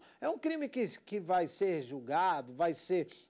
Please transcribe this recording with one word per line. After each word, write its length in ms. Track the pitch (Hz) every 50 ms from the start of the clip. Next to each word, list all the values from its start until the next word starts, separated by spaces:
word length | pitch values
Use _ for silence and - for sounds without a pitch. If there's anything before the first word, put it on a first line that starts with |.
| - - - _
É 80 | - 294
um 100 | 330 -
crime 280 | - 320 320 311 294 269
que, 200 | - 254 226 - - -
que 180 | - - 202 208
vai 260 | 175 156 185 180 170
ser 380 | 147 - - 202 190 175 156 131
julgado, 720 | 117 139 135 120 120 143 165 185 185 170 143 127 123 123
vai 200 | 131 170 170 156
ser, 340 | - - - 185 175 151 - - - -